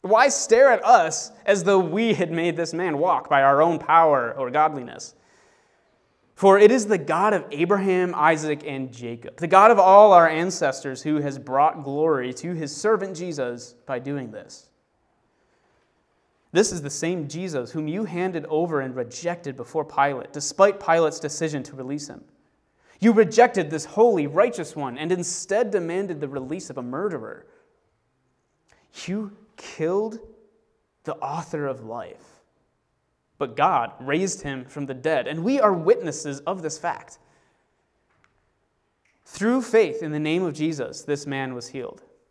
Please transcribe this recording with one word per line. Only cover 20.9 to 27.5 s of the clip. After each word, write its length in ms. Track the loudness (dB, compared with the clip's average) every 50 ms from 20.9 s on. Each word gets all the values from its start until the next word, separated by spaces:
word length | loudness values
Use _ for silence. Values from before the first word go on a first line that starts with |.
| 2 2 2 0 -2 -4
decision 420 | -10 -10 -6 -6 -6 -6 -6 -8 -10
to 120 | -10 -14
release 320 | -14 -12 -10 -10 -10 -10
him. 160 | -14 -18 -20 -20 _ _ _ _ _ _ _ _ _ _ _ _ _ _ _
You 100 | 2 4
rejected 580 | 6 6 4 4 6 4 4 6 4 -2 -4 -4
this 140 | -6 -8 -10
holy, 420 | -8 2 2 4 4 4 2 -2
righteous 520 | -2 2 2 2 2 0 -6 -10 -10 -10
one 200 | -10 -10 -10 -8
and 140 | -8 -4 -4
instead 600 | -4 -4 -4 -8 -10 -10 -6 -4 -2 -2 -2 -2
demanded 500 | -2 -4 -4 -4 -6 -6 -6 -6 -8 -10
the 80 | -10 -10
release 400 | -8 -10 -10 -10 -12 -12 -12 -14
of 80 | -14
a 40 | -12
murderer. 640 | -12 -10 -8 -8 -6 -6 -8 -8 -12 -14 -16 -18 -20 _